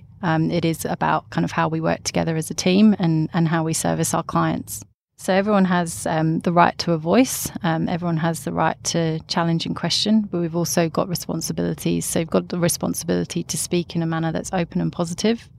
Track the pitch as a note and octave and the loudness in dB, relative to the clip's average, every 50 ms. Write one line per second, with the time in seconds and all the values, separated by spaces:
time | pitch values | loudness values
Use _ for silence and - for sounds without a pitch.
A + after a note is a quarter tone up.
0 | - - - - - E3+ D#3+ D#3+ D#3+ E3 E3 F3 E3 E3 D#3+ - - - E3 - | 2 -10 -12 -6 -2 0 2 2 2 2 0 0 0 0 -2 -2 -4 -6 -4 -2
1 | D#3+ D#3 D#3 D#3 - - - E3+ E3 D3+ - - E3 D#3+ D#3+ D#3+ D#3+ E3 E3 - | 0 0 0 0 -2 -4 -4 -2 -2 -2 0 0 -2 0 0 -2 0 0 -2 -2
2 | - - - F3 E3+ E3 E3 D#3+ D#3+ - E3 - - F#3 F#3 G3 G#3+ A3 G3+ - | -4 -4 -2 -2 -2 0 -2 -2 -4 -4 -4 -2 2 4 6 6 8 6 6 6
3 | F#3+ E3 D#3+ D#3 D#3 - - F3 E3+ D#3 E3+ E3 D#3+ D#3+ D#3+ - - E3+ E3 D#3+ | 4 2 2 2 2 0 2 2 2 2 2 0 0 0 -2 0 0 0 0 0
4 | E3 - - E3 E3 - - E3+ E3 D#3+ - - - - - - - _ _ _ | 0 0 0 -2 -2 -2 0 0 0 0 0 -2 -6 -8 -12 -14 -14 _ _ _
5 | _ _ _ - - - F#3 F#3+ G3 G#3+ G#3+ G3 F#3+ F3+ F#3 F3+ F3 E3 - - | _ _ _ -8 -2 0 2 2 2 4 4 4 4 4 4 2 0 -2 -4 -6
6 | - - E3+ D#3+ D#3+ D#3+ D#3+ - - F#3+ E3+ F3 F3 - - - - E3+ E3+ D#3 | -4 -2 0 0 2 2 0 0 0 2 4 6 6 4 4 0 -2 -2 -2 0
7 | D#3 E3+ F#3+ A#3+ C4 - - - - - - - - E3 D#3+ D#3+ D#3+ - F3+ E3 | 0 2 4 4 4 2 0 -6 -6 -8 -6 -4 -2 0 0 0 0 -2 -2 -2
8 | F3 F3 E3 D#3 F3 E3 E3 - - F3 E3+ D#3+ D#3+ D#3+ - - - - - E3+ | -2 -2 0 0 0 0 -2 -2 -4 -4 -2 0 0 0 0 -2 -4 -4 -2 0
9 | E3 D#3+ D#3+ D#3+ - - - F3+ E3+ E3+ E3 E3 - F3 E3+ - - E3+ - - | 0 0 -2 -2 -4 -4 -2 0 2 2 2 0 0 -2 -6 -4 -2 -2 -2 0
10 | - G#3 A3 A3 G#3 G3+ - F3 F3 E3 D#3+ F3 E3+ D#3+ - F3+ E3 D#3+ - - | 2 4 4 2 2 0 -2 -2 -2 -2 0 -2 -2 0 2 0 0 0 0 -2
11 | - G3 F3 - - - E3+ E3 - - D#3+ E3 F3 F3 D#3+ - - E3+ E3+ - | -2 -2 -4 -6 -6 -4 -6 -4 -4 -4 -4 -2 -2 -2 -2 -2 -2 -2 0 0
12 | D#3+ - - F3+ E3 D#3+ - F3+ F3+ F3 - F3 E3 E3+ - - - - - - | -2 -2 -2 -2 -2 0 0 -2 -2 -2 -4 -2 0 0 0 -2 -4 -4 -4 -4
13 | - E3+ F3+ F3 E3+ - - E3+ E3+ - - D#3 - - F3+ F3 E3+ - - E3+ | -4 -2 -2 -2 -2 -2 -4 -6 -6 -6 -6 -6 -4 -2 -2 -2 -2 -2 -4 -4
14 | E3 E3 E3 D#3+ E3 D#3+ D#3+ F3+ - - - F#3 E3+ - - F3+ E3+ E3 - - | -2 -2 -2 -2 -2 -2 -4 -4 -6 -4 -2 -2 -2 -2 -2 -2 -2 -2 -2 -4
15 | F3 E3+ F3 - - G#3+ A#3 A3+ - - - | -4 -6 -4 -2 0 0 0 -2 -4 -14 -10